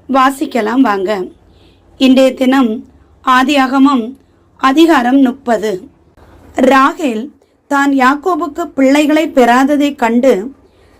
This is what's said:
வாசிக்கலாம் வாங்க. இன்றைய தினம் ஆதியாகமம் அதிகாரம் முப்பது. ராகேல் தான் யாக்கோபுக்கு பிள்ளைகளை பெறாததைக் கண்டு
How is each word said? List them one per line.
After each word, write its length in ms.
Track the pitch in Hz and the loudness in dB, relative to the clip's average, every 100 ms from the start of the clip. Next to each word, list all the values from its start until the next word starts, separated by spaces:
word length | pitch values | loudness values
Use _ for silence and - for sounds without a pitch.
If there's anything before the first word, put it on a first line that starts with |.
| - | -4
வாசிக்கலாம் 720 | 269 262 269 294 247 208 254 | 0 0 -2 -6 -4 -2 0
வாங்க. 440 | 240 196 190 208 180 - _ _ _ _ _ - | 0 -2 -4 -6 -8 -14 _ _ _ _ _ -2
இன்றைய 360 | 262 262 262 | 2 4 2
தினம் 380 | 214 254 269 233 240 - _ _ _ - | 0 0 0 0 -4 -12 _ _ _ -2
ஆதியாகமம் 760 | 254 262 285 262 269 269 269 226 269 _ _ _ _ | 0 2 0 0 2 2 2 -4 -12 _ _ _ _
அதிகாரம் 640 | 262 277 330 302 240 277 | 0 2 4 2 2 2
முப்பது. 500 | 254 262 247 214 214 185 - _ _ _ - - - - | 0 -2 -4 -4 -4 -6 -10 _ _ _ -20 -20 -12 -4
ராகேல் 760 | 262 269 277 339 294 220 285 - _ _ - | 0 2 0 -2 -6 -6 -10 -16 _ _ -6
தான் 240 | 285 277 | -2 0
யாக்கோபுக்கு 720 | 269 254 285 370 330 339 339 339 | 0 0 0 -2 -4 -6 -8 -8
பிள்ளைகளை 640 | - 262 285 294 311 320 | -2 2 2 2 0 0
பெறாததைக் 680 | 269 233 247 269 294 285 277 | 0 2 2 2 0 -2 -2
கண்டு 540 | 226 233 269 190 233 - _ _ _ _ | -2 0 2 0 -4 -14 _ _ _ _